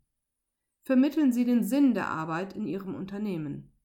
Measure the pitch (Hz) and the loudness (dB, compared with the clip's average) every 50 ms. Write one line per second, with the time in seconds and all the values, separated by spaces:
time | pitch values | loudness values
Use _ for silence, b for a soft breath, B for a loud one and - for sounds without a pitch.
0 | _ _ _ _ _ _ _ _ _ _ _ _ _ _ _ _ _ - 262 254 | _ _ _ _ _ _ _ _ _ _ _ _ _ _ _ _ _ 2 4 4
1 | 269 302 294 320 302 262 233 240 247 240 247 240 196 196 247 285 285 262 220 190 | 4 4 2 2 2 4 4 2 2 2 2 2 2 2 2 4 4 4 4 2
2 | - - - 156 160 165 160 165 196 196 196 196 214 202 170 196 190 190 - - | -2 -4 -4 -6 -4 -4 -4 -4 -6 -6 -8 -8 -6 -6 -6 -6 -8 -8 -8 -8
3 | 185 190 196 202 214 208 180 160 151 143 139 143 143 _ _ _ _ | -8 -8 -8 -6 -4 -4 -4 -4 -4 -6 -8 -10 -12 _ _ _ _